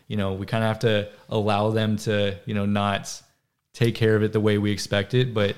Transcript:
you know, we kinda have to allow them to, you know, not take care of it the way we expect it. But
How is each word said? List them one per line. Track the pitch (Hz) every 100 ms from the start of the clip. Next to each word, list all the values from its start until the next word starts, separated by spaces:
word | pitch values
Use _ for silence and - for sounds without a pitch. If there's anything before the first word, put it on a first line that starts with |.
| -
you | 107
know, | 98
we | 95 98
kinda | 117 110
have | 110
to | 117 104 101 - -
allow | 110 104 101 107
them | 110 107 104
to, | - 104 101 92 -
you |
know, | 104 101
not | 101 101 98 - - _ _ _ _ _
take | - 117 110
care | 110 107
of |
it | 107
the | 110
way | 107 104
we | 104
expect | 101 - 101 95 127
it. | 127
But | 110 101